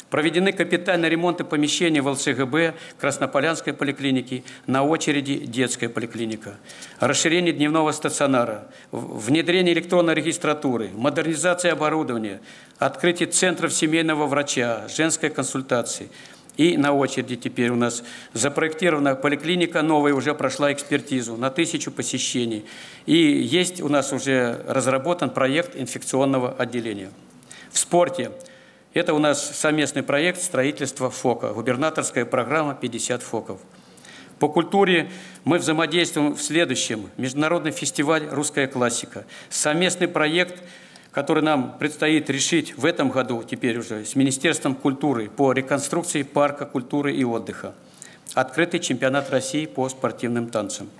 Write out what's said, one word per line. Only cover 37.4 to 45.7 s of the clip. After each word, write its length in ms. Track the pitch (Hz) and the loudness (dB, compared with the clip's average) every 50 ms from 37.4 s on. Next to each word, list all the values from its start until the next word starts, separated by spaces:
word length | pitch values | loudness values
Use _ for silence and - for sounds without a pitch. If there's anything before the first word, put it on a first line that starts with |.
| 151 156 170 175 - 156 | 2 2 2 0 0 -2
фестиваль 560 | 135 - 156 - - - 147 147 160 156 151 151 | -4 -4 -6 -4 -2 0 2 2 2 2 0 -2
"Русская 380 | - 139 147 - - 147 135 | -4 -2 -2 -2 0 0 0
классика". 600 | 131 - 127 123 120 120 - - - - 101 - - - - - - | 0 0 0 0 0 0 -2 -6 -8 -10 -12 -14 -14 -18 -20 -14 -8
Совместный 600 | - - - 151 151 170 185 175 175 - 180 170 | -4 0 0 2 2 4 2 2 2 0 0 0
проект, 520 | 175 156 151 151 160 175 180 180 180 - - - - - - - - - - - | 2 2 2 2 2 2 0 0 -4 -14 -16 -20 -20 -20 -20 -20 -20 -20 -14 -8
который 320 | - 139 143 170 160 156 147 | -4 -2 0 2 2 4 4
нам 340 | 156 151 135 123 120 - - | 4 2 2 0 -2 -4 -4
предстоит 500 | 143 147 151 - 160 156 156 151 151 - | -6 -4 -2 0 2 2 2 2 2 0
решить 460 | 135 139 135 - 170 160 143 - - | -2 -2 0 2 2 0 0 -2 -4
в 80 | - 127 | 0 0
этом 260 | 165 165 156 143 131 | 0 2 2 0 0
году, 340 | 131 131 123 117 123 117 113 | 0 0 0 -2 -2 -6 -6
теперь 340 | - 123 113 - 123 113 120 | -8 -6 -2 0 0 0 -2
уже, 260 | 113 - 110 107 107 | -4 -6 -8 -8 -6
с 120 | - - | -2 0
Министерством 580 | 135 135 135 127 131 - 170 147 156 - 147 127 | 2 2 2 2 2 0 0 0 0 0 -2 -2
культуры 560 | 135 - 143 131 135 - 147 131 117 107 104 | 0 0 0 0 0 0 0 0 0 -2 -4
по 220 | - - 139 135 | 0 2 2 4
реконструкции 720 | 123 123 131 - | 4 2 0 0